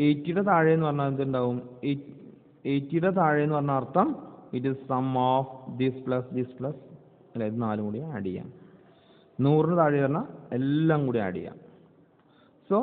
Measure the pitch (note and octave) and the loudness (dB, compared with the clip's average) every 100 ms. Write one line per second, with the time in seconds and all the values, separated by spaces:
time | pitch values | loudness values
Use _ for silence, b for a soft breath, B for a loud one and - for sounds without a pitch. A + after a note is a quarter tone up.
0 | D3 D3 D#3 F3 G3+ E3+ D#3+ D#3+ D#3 C#3+ | 2 2 0 -2 2 4 6 4 2 0
1 | C#3 C3+ C3+ C3 B2 B2 B2 - C#3 C#3 | 0 -2 -2 0 0 -2 -6 -8 -4 -4
2 | - - - - - _ C3+ C#3 C#3 E3 | -6 -18 -20 -20 -20 _ -2 -2 0 0
3 | F#3 F#3+ D#3 D3 D3 D3+ C#3+ C3+ B2+ D#3+ | 2 2 4 4 2 0 0 0 0 2
4 | C#4 C4 - - - B2+ C3+ C3+ C3+ B2+ | 2 0 -10 -18 -10 -4 -4 -4 -4 -2
5 | C3 B2+ B2+ C3 C3 - - A#2+ C3 B2+ | 0 0 2 2 -2 -8 -12 -4 -2 -2
6 | B2+ B2+ A#2+ B2 B2 - C3 D3 - - | -4 -4 -4 -6 -6 -6 -8 -8 -14 -20
7 | - - - A#2+ G#2+ A2+ A2+ G#2+ G#2 G#2+ | -20 -20 -14 -6 -4 -2 -2 -2 -4 -6
8 | D#3+ B2+ F#2+ F2 - - b b b b | -8 -8 -6 -6 -10 -18 b b b b
9 | b b b - C3+ D3+ D#3 F3 D3+ C#3+ | b b b 0 4 4 4 4 4 4
10 | C#3 D#3+ B3 - - A#2+ C3+ D3 D#3+ D3+ | 2 0 -4 -12 -6 -2 0 2 4 2
11 | C3+ A#2 G2 F2+ E2+ - - - - _ | 2 0 -2 -4 -8 -14 -20 -20 -20 _
12 | _ _ _ b b b - G3+ | _ _ _ b b b -2 0